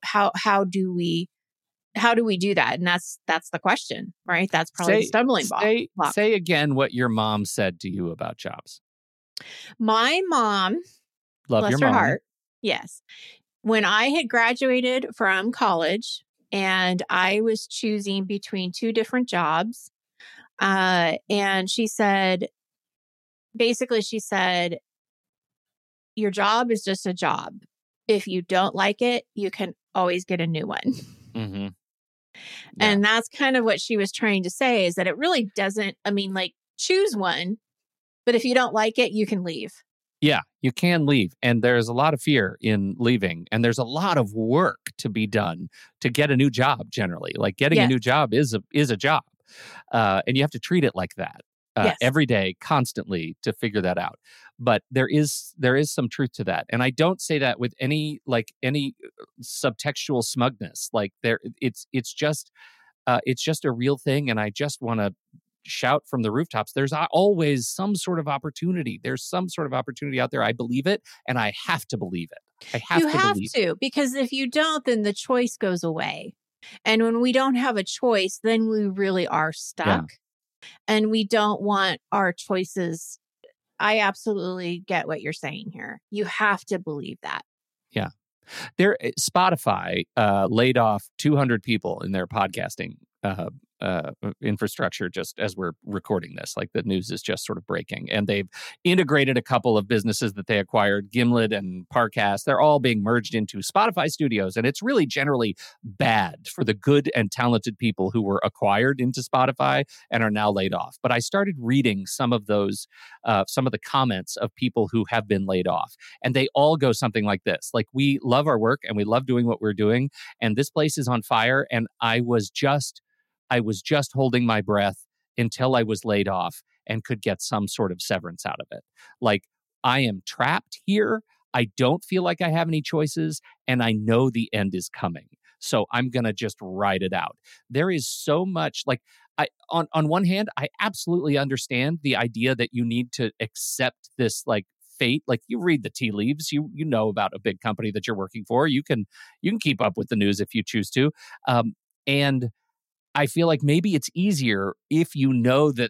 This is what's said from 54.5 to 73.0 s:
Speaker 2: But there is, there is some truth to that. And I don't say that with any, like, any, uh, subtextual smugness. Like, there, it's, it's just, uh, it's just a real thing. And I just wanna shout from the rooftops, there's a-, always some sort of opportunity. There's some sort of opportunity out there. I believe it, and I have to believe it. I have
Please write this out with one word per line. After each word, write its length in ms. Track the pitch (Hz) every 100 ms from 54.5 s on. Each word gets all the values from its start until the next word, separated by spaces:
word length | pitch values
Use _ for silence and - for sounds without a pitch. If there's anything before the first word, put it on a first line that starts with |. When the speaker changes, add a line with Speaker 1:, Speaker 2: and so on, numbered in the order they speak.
| _
Speaker 2:
But 220 | 120 107 -
there 180 | 131 127
is, 460 | 151 147 - - -
there 200 | 127 131
is 180 | 151
some 160 | - 120
truth 220 | - 135
to 100 | - 98
that. 200 | 85 -
And 120 | 117
I 80 | 127
don't 320 | 127 160 185
say 160 | - 151
that 220 | 131 -
with 160 | 123 -
any, 400 | 131 151 151 147 -
like, 260 | 120 110 _
any, 320 | 127 147 139 - -
uh, 200 | _ - _
subtextual 800 | - - 135 110 151 139 - 131
smugness. 640 | 113 131 123 110 101 - -
Like, 200 | 113 101 _
there, 180 | 117 117 123 -
it's, 240 | 127 - -
it's 180 | 131 -
just, 400 | - 151 151 - _ - _ _ _ -
uh, 140 | 123
it's 200 | - 127
just 200 | - 160 -
a 60 |
real 260 | 117 127 139
thing. 340 | - 139 139
And 80 | 110
I 100 | 104
just 320 | 101 143 -
wanna 320 | 120 113 101 - _ - _ _
shout 400 | - - 127 143 -
from 140 | 131
the 100 | 110
rooftops, 400 | 117 165 110 107
there's 220 | - 139
a-, 160 | 151 165
always 560 | 165 196 190 151 139 113
some 260 | - 196
sort 260 | 196 - 175
of 80 | 151
opportunity. 720 | 139 156 - 170 185 127 -
There's 200 | 131 131
some 260 | - 175 180
sort 180 | - 147
of 60 |
opportunity 460 | 127 123 120 143 131
out 120 | 123
there. 100 | 135
I 120 | 110
believe 340 | 120 117 123 143
it, 160 | 208 - - -
and 100 | 123
I 160 | 107 - -
have 180 | 165 -
to 100 | 110
believe 320 | 92 90 82
it. 360 | - _ _ -
I 80 | 123 -
have 120 | 170